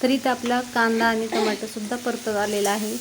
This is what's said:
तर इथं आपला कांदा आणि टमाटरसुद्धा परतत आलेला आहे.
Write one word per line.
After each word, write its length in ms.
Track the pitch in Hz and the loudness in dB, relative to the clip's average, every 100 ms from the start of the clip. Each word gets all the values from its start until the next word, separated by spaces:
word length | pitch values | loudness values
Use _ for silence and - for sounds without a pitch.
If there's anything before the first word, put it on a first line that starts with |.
तर 60 | 254 | 2
इथं 200 | 269 254 | 2 2
आपला 320 | 247 240 247 | 0 0 -2
कांदा 440 | 247 247 226 226 226 | 0 2 2 4 2
आणि 220 | 226 226 | 2 0
टमाटरसुद्धा 680 | 226 214 208 220 - 208 247 | 0 0 -2 -6 -8 -6 -4
परतत 320 | 247 233 - | -4 -4 -2
आलेला 440 | 208 208 208 202 | -2 0 0 2
आहे. 260 | 208 214 240 | 0 -2 -6